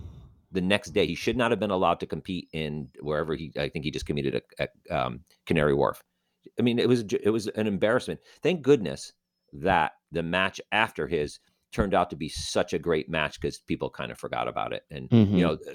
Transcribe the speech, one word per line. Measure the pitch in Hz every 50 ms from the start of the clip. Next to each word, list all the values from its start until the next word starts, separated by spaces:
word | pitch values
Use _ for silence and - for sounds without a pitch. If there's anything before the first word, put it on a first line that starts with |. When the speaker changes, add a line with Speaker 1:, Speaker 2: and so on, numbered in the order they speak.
| - - - - - - - _ _ _
Speaker 1:
The | - 92
next | 90 92 101 104 - -
day, | - 101 87 78
he | 85
should | - - 117 113 127
not | 117 117
have | 117 95
been | 107 101
allowed | 95 92 95 85 87 -
to | 90 -
compete | 90 78 - - 92 82 - _ -
in | 80 78 73 76 76 69 - - -
wherever | 71 73 76 76 80 78 76
he, | 69 80 71 - 73
I | 73 69
think | - 80 76
he | 76
just | 71 69 -
competed | - 76 73 67 67 62
at, | 60 - _ - -
at, | 69 - _ _ _ - 85
um, | 71 64 64 60 - - _ _ _ - -
Canary | 85 78 76 73 69
Wharf. | 69 67 50 - - - _ _ _ _ _ _ _ - - _ -
I |
mean, | 117 123 117 120
it | - 117
was | 127 120 107
ju-, | 95 110 - -
it | 104
was | 110 113 101 110
an | - 110 110 107
embarrassment. | 101 - 107 107 120 123 - - 82 - _ - - _ -
Thank | 147 185 160
goodness | 123 131 147 123 95 73 67 - - - - _ _ _ _ _ _ _ -
that | 71 76 95 92 82 76 - - _ _ -
the | - 82 82
match | 82 87 92 95 98 - - - -
after | 98 107 113 110 - - 76 67
his | 85 76 73 71 - - _ _ _ _ _ _
turned | - 117 107 95 95
out | 92 87 -
to | 85
be | 73 80 76
such | - - - - - 104 90 - 95
a | 82
great | 73 85 80 80 - -
match | 82 78 76 71 - -
'cause | - 73 - -
people | _ - 82 71 71 67
kind | - - 67 58
of | 58 -
forgot | - - 62 60 58 60
about | - - 52 58 57
it. | 50 - -
And, | 76 69 65 - 120 113 104 98 101
you | 90 87
Speaker 2:
Mm-hmm. |
Speaker 1:
know, | 82 80 - - - 69